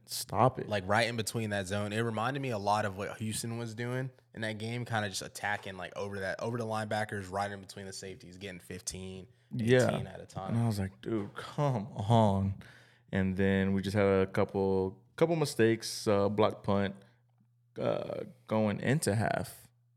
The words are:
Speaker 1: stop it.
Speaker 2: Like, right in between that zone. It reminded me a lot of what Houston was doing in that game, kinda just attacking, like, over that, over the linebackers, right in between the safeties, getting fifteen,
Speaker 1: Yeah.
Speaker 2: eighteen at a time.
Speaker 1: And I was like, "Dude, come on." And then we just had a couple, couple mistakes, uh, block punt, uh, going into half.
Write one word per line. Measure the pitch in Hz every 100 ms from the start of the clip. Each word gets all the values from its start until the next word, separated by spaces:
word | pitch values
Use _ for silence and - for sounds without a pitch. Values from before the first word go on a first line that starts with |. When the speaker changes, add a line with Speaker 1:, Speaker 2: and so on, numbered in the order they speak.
| -
Speaker 1:
stop | - - 98 127 -
it. | -
Speaker 2:
Like, | 104 92
right | 104 113
in | 117
between | 104 120 107
that | 101 92
zone. | 101 104
It | 107
reminded | 117 107 117 139
me | 135
a | 107
lot | 101 107 107
of | 95
what | 98 -
Houston | 110 107 117 117
was | 117
doing | 110 120 127 131 - _
in | 104
that | 110 107
game, | 110 120 117
kinda | 113 104
just | 95
attacking, | - - 101 104 101 95
like, | 87
over | - 101 101
that, | 95 -
over | 117 120
the |
linebackers, | 110 110 107 107 107 104 92
right | 95 101
in | 101
between | 95 101
the | 95
safeties, | 92 95 90 87 90
getting | 98 87
fifteen, | - 92 - 92 92 95 92 _ _
Speaker 1:
Yeah. | 123 113 127 113
Speaker 2:
eighteen | 104 -
at | 87
a | 90
time. | 95 95
Speaker 1:
And | 117
I | 117
was | 104
like, | 95 -
"Dude, | - 110 101
come | - - - 143 120 98 -
on." | 101 117 107 98 98 98 - - - _ _
And | 98 95 92
then | 98 98 95
we | 98
just | 95
had | 104 98
a | 95 95
couple, | - 98 101 98 95 95 - _ -
couple | 165 165
mistakes, | 143 - 113 113 - - 110
uh, | 101 101
block | 104 104 -
punt, | - 101 98 - - _ _ _ _ _ _ -
uh, | 123 104 - - - - -
going | 110 107 -
into | - 151 -
half. | 107 101 - - - - _ _